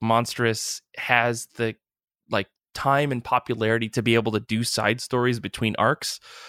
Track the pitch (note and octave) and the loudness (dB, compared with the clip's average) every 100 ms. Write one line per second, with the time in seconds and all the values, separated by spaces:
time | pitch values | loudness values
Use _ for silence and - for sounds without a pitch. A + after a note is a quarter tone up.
0 | A2+ A2+ A#2+ - A#2+ G#2+ - - _ - | 2 2 2 0 0 0 -6 -8 _ -10
1 | - B2 A#2+ A#2 - - A2+ A2 _ _ | 0 2 2 -2 -8 -4 -4 -4 _ _
2 | _ _ _ A2 G2 _ _ - C#3 C#3 | _ _ _ -4 -4 _ _ -4 2 2
3 | D3 B2 - B2 - A2+ A2 A2+ A2 B2 | 2 -2 0 -2 -2 -2 0 0 0 0
4 | A2 A2+ A2 G#2+ - A2 A#2 - G#2+ A#2 | 4 4 4 -2 -2 -2 0 0 0 0
5 | - B2+ B2 A#2 G2 - A2+ - A2+ D3 | -2 0 2 0 -6 -4 -2 2 0 0
6 | - - - - | -4 -10 -14 -20